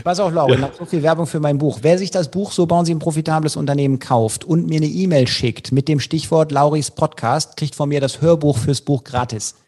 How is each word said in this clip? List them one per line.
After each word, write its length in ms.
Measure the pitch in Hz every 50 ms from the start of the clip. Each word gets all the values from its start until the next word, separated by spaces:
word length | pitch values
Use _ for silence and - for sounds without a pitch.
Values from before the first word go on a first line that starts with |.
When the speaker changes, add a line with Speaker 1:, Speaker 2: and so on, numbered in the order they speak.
| -
Speaker 1:
Pass 160 | 170 180 196
auf, 140 | 202 175 165
Lauri, 200 | 170 143 131 123
Speaker 2:
Ja. 40 |
Speaker 1:
noch 160 | 127 139 135 -
so 120 | - 175
viel 180 | - 185 160 143
Werbung 240 | 160 165 160 170
für 120 | - - 160
mein 200 | 151 147 143 139
Buch. 180 | 151 143 - 107 117
Wer 160 | 156 180 185
sich 100 | 196 -
das 220 | - 185 160 -
Buch 200 | - 185 202 202
So 140 | - - 175
bauen 200 | 165 170 175 170
Sie 100 | 165 170
ein 20 |
profitables 580 | 151 170 170 147 160 156 160 156 156 151 147 -
Unternehmen 440 | 156 151 147 143 143 143 135 135 127
kauft 440 | - - 131 117 110 110 - - -
und 240 | 185 160 170 170
mir 100 | 165 156
eine 100 | 156 156
E-Mail 400 | 151 156 175 190 185 175 139 123
schickt 440 | - - - - 120 - - - -
mit 160 | 127 139 135
dem 120 | 156 156 139
Stichwort 520 | - - 165 156 - - 160 160 156 151
Lauris 380 | 143 139 147 147 151 151 139 -
Podcast, 680 | - - 160 147 - - - 113 127 - - - -
kriegt 180 | - 156 139 -
von 140 | - 147 143
mir 120 | 147 143
das 200 | 135 127 - -
Hörbuch 360 | 151 165 170 151 147 147 139
fürs 240 | 113 110 147 139 -
Buch 220 | - - 143 123 -
gratis. 500 | - 135 123 123 113 113 107 - - - _ _